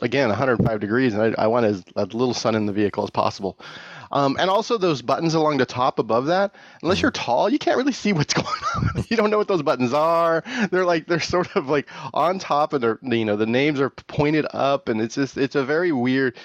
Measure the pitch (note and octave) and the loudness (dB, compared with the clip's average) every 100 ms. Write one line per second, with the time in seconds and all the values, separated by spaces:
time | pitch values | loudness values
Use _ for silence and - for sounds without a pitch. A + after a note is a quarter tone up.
0 | A#2+ C3 B2+ G#2 C3 A#2 A#2+ A2 G#2 A#2 | -2 0 0 2 0 2 0 0 0 2
1 | C3 G#2 A2+ - A2 A#2+ A2 G2+ - - | 2 2 0 2 2 2 2 0 -4 -6
2 | G2+ A2 B2+ A2+ A#2+ A2 G#2 G2+ G#2 - | -4 -2 -2 0 0 0 0 0 0 0
3 | G2+ - G#2+ - F#2+ - - - - - | -4 0 -2 -2 -6 -8 -16 -18 -18 -18
4 | - - C#3 B2+ F3+ G3 A3 A#3 F3+ C#3 | -4 0 0 2 0 0 0 0 0 0
5 | A#2+ C3+ E3 D#3+ D3+ C#3+ B2 B2 C3 D3 | -2 0 0 2 2 2 0 0 -2 0
6 | B2 A2+ C#3 F3+ G3+ - - - D#3+ F#3 | 0 0 2 0 0 -4 -20 -6 -2 0
7 | - - - A#2+ F#3+ D4 - A#3+ C#4 A3 | 0 -2 -2 0 2 0 0 0 0 -2
8 | G#3 E3+ - - C6 C6+ C6+ - - - | 0 0 0 -2 -2 -4 -4 -2 -2 -2
9 | - A3+ G#3+ G#3+ G3+ F#3+ D3 C3 B2+ C#3+ | -4 0 2 2 0 0 0 0 0 2
10 | D#3+ E3 E3+ E3 A3 B3+ G3+ F#3 F3+ E3+ | 2 2 2 0 -2 -4 0 2 2 0
11 | - E3+ - F3 F3 G3+ C3+ D3 - - | 0 -2 0 -2 0 -2 0 -2 -2 -10
12 | C#3 - D#3+ F#3+ - D3 D3+ D3 A#2 A2 | -6 0 0 0 -2 0 0 0 0 -2
13 | C3+ A#2 A2 G#2 A2 B2 D3 C#3 C3 - | 0 0 2 0 2 2 2 2 -2 -4
14 | - - D3 D#3 - - C3 C#3 - A2 | -8 0 2 2 0 0 0 0 -2 -2
15 | A2+ C#3 C#3 - C3+ D3 C3 D#3 F3+ C#3 | -2 -2 -4 -2 -2 0 0 0 0 0
16 | B2 C3 C3+ - | 2 2 0 -4